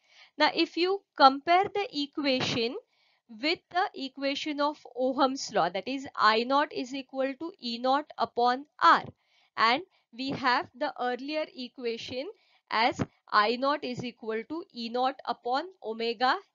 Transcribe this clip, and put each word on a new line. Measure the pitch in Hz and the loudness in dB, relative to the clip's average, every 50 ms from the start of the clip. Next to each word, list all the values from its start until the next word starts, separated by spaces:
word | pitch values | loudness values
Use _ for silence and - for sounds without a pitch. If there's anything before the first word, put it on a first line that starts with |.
| _ _ _ - - - _ - | _ _ _ -20 -20 -20 _ 0
Now, | 294 294 - | 0 2 4
if | - 330 320 - | 2 0 0 0
you | 330 339 370 392 403 - _ _ | -2 0 0 0 -4 -6 _ _
compare | - 302 269 277 277 277 - 339 359 403 | 6 8 8 8 6 2 4 4 4 4
the | 392 392 415 403 - - | 2 -2 -4 -4 -4 -4
equation | 285 285 277 _ - 285 285 262 254 254 - - 254 226 233 277 427 - _ _ _ _ _ _ _ _ _ | -6 -6 -6 _ -4 0 0 2 2 0 0 0 0 0 -2 -2 -6 -14 _ _ _ _ _ _ _ _ _
with | 240 214 233 302 339 - _ _ | -16 -6 -2 -2 -2 -2 _ _
the | - 349 381 - - | -2 -2 -2 -2 -2
equation | - 269 269 - - 277 277 277 277 - 311 302 277 | -8 -10 -10 -8 -4 -4 -2 -2 -2 -4 -6 -2 0
of | 285 294 302 - - - - | 0 0 -2 -4 -14 -18 -6
Ohm's | - 262 254 269 247 311 262 262 269 - - 240 | -2 -2 0 2 4 2 2 2 -2 -8 -2 2
law, | 202 160 175 | 2 2 2
that | 175 190 190 - | 0 -4 -6 -4
is, | 262 277 269 - - | -6 -6 -6 -10 -4
I | - - 214 220 220 233 | 2 4 4 4 4 2
naught | 247 269 277 302 294 - | 2 2 2 2 0 -2
is | - 269 233 262 | -8 -8 -6 -6
equal | 277 262 - - 262 262 262 269 | -10 -10 -8 -4 -4 -2 -2 -2
to | 254 320 339 - _ | -6 -8 -12 -12 _
E | - 240 233 233 | -8 -8 -8 -2
naught | 247 254 262 285 302 - - - | 0 0 0 0 0 -4 -4 -4
upon | - 226 - - 240 247 247 254 185 _ _ _ | -4 -4 0 2 2 2 2 0 -4 _ _ _
R, | - 339 311 - - 147 - _ _ _ _ _ _ _ _ | 6 6 6 6 4 -4 -14 _ _ _ _ _ _ _ _
and | - 220 226 240 285 370 - _ _ _ _ _ | 2 2 4 4 2 -2 -6 _ _ _ _ _
we | 226 262 269 | -8 -6 -6
have | 269 233 240 254 247 269 359 - _ | -6 -2 0 0 2 0 0 -4 _
the | 247 285 285 - - | -6 -6 -6 -4 -4
earlier | 240 247 247 247 262 277 302 311 311 - - | -4 -4 -4 -4 -6 -6 -4 -6 -6 -6 -8
equation | - 254 240 _ - 247 233 226 233 - - 262 247 277 370 453 _ _ _ _ _ _ _ | -12 -12 -12 _ -8 -8 -6 -6 -6 -8 -10 -8 -8 -8 -8 -12 _ _ _ _ _ _ _
as | - 208 226 254 339 - - - _ _ _ _ - | 0 2 2 2 2 0 -6 -8 _ _ _ _ 2
I | 208 208 214 240 | 4 4 4 2
naught | 247 262 277 285 302 - | 0 0 0 0 0 -2
is | 262 247 - 240 | -8 -8 -6 -8
equal | 247 220 _ - 214 220 226 226 - | -10 -10 _ -8 -6 -6 -6 -6 -8
to | 302 330 349 - _ | -10 -10 -10 -12 _
E | 240 233 233 | -10 -10 -6
naught | 233 247 254 262 277 277 - | -2 0 0 0 -2 -4 -6
upon | - 240 - _ 240 247 269 320 381 381 _ - | -8 -8 -6 _ -2 -2 -2 -2 -4 -12 _ -10
omega | 214 220 226 226 233 233 202 247 254 285 381 403 _ _ | -10 -6 -4 -2 -4 -2 0 2 2 2 0 -2 _ _